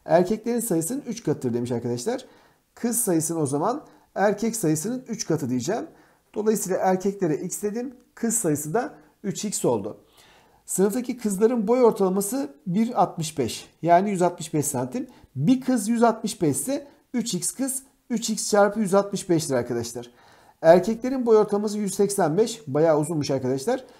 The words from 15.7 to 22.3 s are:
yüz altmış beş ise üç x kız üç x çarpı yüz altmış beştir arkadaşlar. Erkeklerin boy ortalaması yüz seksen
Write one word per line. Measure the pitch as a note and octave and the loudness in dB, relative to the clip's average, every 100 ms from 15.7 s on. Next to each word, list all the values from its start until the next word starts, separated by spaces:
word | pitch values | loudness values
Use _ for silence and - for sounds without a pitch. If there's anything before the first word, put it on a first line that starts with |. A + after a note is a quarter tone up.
| B3+ G3 | 0 0
yüz | A#3 | 2
altmış | A#3 A3+ A3 - | 2 2 -4 0
beş | D#3 C3 | 0 0
ise | B3+ C#4 - - _ | -2 -4 -6 -20 _
üç | B3 - | -6 -4
x | F3 - | -4 -4
kız | - C4 - - _ - | -4 -6 -6 -12 _ -6
üç | A3+ A3+ | -4 -4
x | G#3+ - | -4 0
çarpı | G3+ G3+ G#3+ | 2 4 2
yüz | G3 | 2
altmış | G3 G3+ F#3+ - | 2 0 -4 0
beştir | E3 D3 | 0 0
arkadaşlar. | B2 A#2+ A#2+ - B2 A#2 - _ - _ _ | -2 -2 -4 -6 -10 -14 -18 _ -20 _ _
Erkeklerin | D#3+ F#3 F#3 A3+ B3+ C4+ A#3 | 6 8 6 -2 -2 -2 4
boy | G#3+ | 4
ortalaması | G#3 G#3 G3+ G#3 | 4 0 -2 -4
yüz | G3+ G3+ | -2 0
seksen | G3+ G3+ D#3+ | 0 2 2